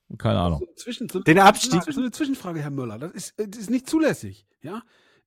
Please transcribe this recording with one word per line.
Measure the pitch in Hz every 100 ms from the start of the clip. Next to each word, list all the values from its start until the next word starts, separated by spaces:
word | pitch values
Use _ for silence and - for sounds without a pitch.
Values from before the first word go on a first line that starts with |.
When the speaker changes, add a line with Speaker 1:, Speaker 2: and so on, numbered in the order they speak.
| - -
Speaker 1:
keine | 113 104
Ahnung. | 87 78
Speaker 2:
So | -
eine | -
Zwischen-, | - 233 233
so | 185
eine |
Speaker 3:
Den | - 170
Abstieg? | 196 220 254
Speaker 2:
Zwischenfrage, | 175 233
so | 269
eine | 254
Zwischenfrage, | - 285 269 180 160
Herr | 147
Möller. | 135 123 107
Das | 160
ist, | 208 - -
äh, | 214
das | 233
ist | 190
nicht | 247 -
zulässig, | 320 302 180 101 - _ _
ja? | 143 214 - _ _ _